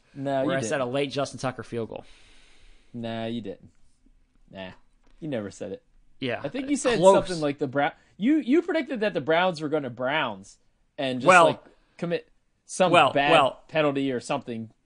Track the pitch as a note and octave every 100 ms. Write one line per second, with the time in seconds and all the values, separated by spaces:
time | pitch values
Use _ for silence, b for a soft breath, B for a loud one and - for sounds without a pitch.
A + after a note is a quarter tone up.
0 | _ C#3 C#3 C3+ C#3 C3+ A2+ D3 B2 C#3
1 | C#3+ C3+ C3+ - C3 A#2+ A2 A#2 A2 -
2 | - b b b b b b b b A#2+
3 | A#2 A2+ A2+ A#2 G2+ - - _ - _
4 | _ _ _ _ _ F#2+ F#2 - _ _
5 | _ - D#3+ A#2+ G2+ - G2 - _ _
6 | _ - B2 A2 - C4 C4+ C#4+ C4 A3
7 | F#3 G3 F#3 E3+ D3 C#3 C#3 C#3 D3+ -
8 | b - A3+ D#4 A3+ D#4+ F4 D#4+ D#4+ B3+
9 | G#3 F3 C3+ E3 F#3 D#3 D3+ D#3 C3 A2+
10 | B2+ D#3 C3 G2 G2 - _ _ _ -
11 | C3+ B2+ D3 F#3 D#3 C#3 - _ _ -
12 | E3+ E3+ - _ _ _ - - F#3 E3+
13 | C#3+ C#3+ C#3+ D#3 C3+ - - D#3 D3+ C#3
14 | C#3 A#2+ - C#3+ B2 A2+ A2 _